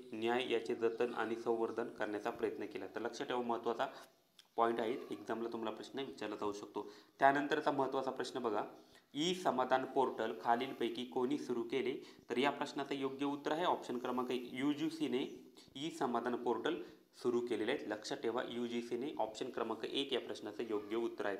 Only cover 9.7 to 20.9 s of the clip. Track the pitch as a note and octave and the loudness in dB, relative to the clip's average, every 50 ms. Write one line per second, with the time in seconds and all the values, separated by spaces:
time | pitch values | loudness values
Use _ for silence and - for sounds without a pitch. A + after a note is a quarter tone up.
9.7 | C3 C3 C3+ - - C#3 B2+ - - - A2 A2+ A#2 - - A#2+ A#2 A#2+ C3+ C3+ | 4 4 4 2 4 4 4 4 4 0 0 0 -2 -2 2 4 4 4 2 -2
10.7 | A#2 - A#2+ A2+ A#2 B2 B2 - - B2+ B2 C3 D3 - - - B2 A#2 A2+ - | -2 0 0 0 0 -2 -6 -4 0 0 2 2 2 0 0 -2 -2 -2 -2 0
11.7 | C3+ C3 A#2+ A#2+ C#3 - - - - - - - A#2 A#2+ C#3 C#3+ C#3 - D3 - | 0 0 0 0 -2 -2 -8 -14 -18 -18 -8 -2 2 4 4 4 2 0 -4 -4
12.7 | - C#3+ C#3 - C#3+ C3+ C3+ C3 C3+ C3 C#3+ C#3+ C#3+ C#3+ - D3 D3+ D#3+ F3+ E3 | -2 -4 -4 -2 -2 -2 -2 -2 -2 -2 -2 -2 -2 -2 0 0 0 2 4 4
13.7 | B2 - - - B2 A#2+ C3 B2+ B2+ B2+ B2 B2+ C3 B2 B2 C3 C3 B2+ C3+ D3 | 2 2 0 -2 -2 -2 0 0 0 0 0 0 0 -2 -2 -4 -2 0 2 2
14.7 | D3 C#3+ D#3+ D#3 D3+ - D3+ B2+ A#2+ C3 - - - - - - - - - - | 2 2 0 -2 0 0 0 2 2 0 0 -2 -4 -10 -14 -18 -20 -20 -20 -16
15.7 | - C3+ D3 E3 D#3 - D3 B2 A#2+ A#2 A#2 B2+ B2 A#2 A#2+ A#2+ A2+ A2+ - D3+ | -10 -6 -6 -6 -2 -2 0 2 2 2 2 2 0 0 2 2 0 2 2 0
16.7 | E3+ - - - - - - _ _ - - A#2+ A#2 A#2+ A#2+ A#2+ A2 G2+ G#2+ A#2 | 0 -2 -4 -10 -14 -20 -20 _ _ -2 0 2 2 2 2 2 0 0 2 0
17.7 | C#3 D3 - G2+ G#2 - - - C#3 - - A2+ A2+ B2+ B2 - A#2+ A#2+ A#2+ A#2 | 0 0 -2 -4 -4 -4 -4 -6 -6 -2 0 0 0 0 -2 -2 -2 -2 -2 0
18.7 | A#2+ A#2+ A#2 A#2+ B2 A#2 B2+ D3+ - - A2 A2 - - C3 B2+ - B2 A#2 A2+ | 0 -2 -2 -2 -4 -4 -2 -4 -2 -2 -2 -2 -2 -4 -6 -4 -2 -2 -2 -2
19.7 | G#2+ - - - - C#3 C3+ C3+ C3 A2+ - - G#2 - A2 G#2+ G2+ - B2 A2 | -2 -4 -4 -2 -2 -2 0 0 0 -2 -2 -2 -6 -8 -8 -8 -6 -6 -4 -2
20.7 | G#2+ G#2 G2 G2+ | -2 -2 -2 -2